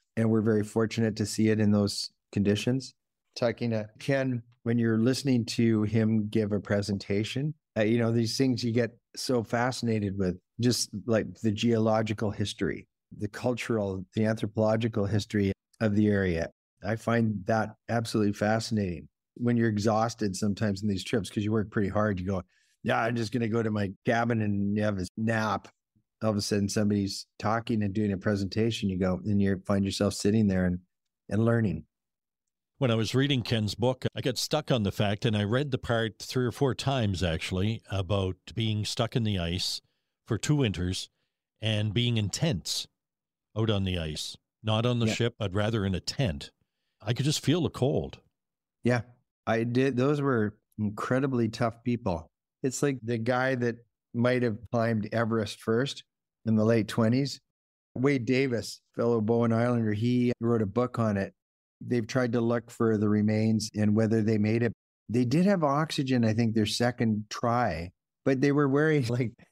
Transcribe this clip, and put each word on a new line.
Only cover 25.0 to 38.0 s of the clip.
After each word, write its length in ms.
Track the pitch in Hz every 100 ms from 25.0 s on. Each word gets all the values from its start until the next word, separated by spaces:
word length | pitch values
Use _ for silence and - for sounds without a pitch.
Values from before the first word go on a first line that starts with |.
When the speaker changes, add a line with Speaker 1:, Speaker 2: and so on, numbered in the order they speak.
| 90 -
Speaker 1:
nap." 520 | 110 113 110 101 - _ _ _ _ -
All 80 | 110
of 60 | 104
a 40 |
sudden, 280 | - 104 101
somebody's 580 | 110 104 104 98 - - -
talking 440 | 107 113 117 110
and 100 | 104
doing 200 | 98 107
a 40 | 95
presentation, 720 | 107 101 98 110 113 110 101
you 100 | 90
go, 220 | 92 90
and 180 | 107 101
you 180 | 98 95 -
find 180 | 101
yourself 300 | 98 - 101
sitting 320 | - 104 110 104
there 180 | 92 90
and, 140 | 90 _ _ _ _ -
and 160 | 104
learning. 420 | 113 117 110 78 - _ _ _ _ _ _ _ _ -
Speaker 2:
When 120 | 131
I 40 | 113
was 180 | 104
reading 280 | 127 139 135
Ken's 320 | - 117 104
book, 300 | - 120 123 117
I 60 | -
got 180 | 117 113
stuck 320 | - 151 -
on 120 | 127
the 100 | 98
fact, 320 | - 104 104
and 120 | 123 107
I 80 |
read 260 | 104 123 147
the 80 | 123
part 400 | - 117 113 -
three 260 | - 131
or 80 | 123
four 220 | - 139
times, 480 | - 139 135 107 90
actually, 600 | 87 82 - 92 104 113 -
about 460 | 98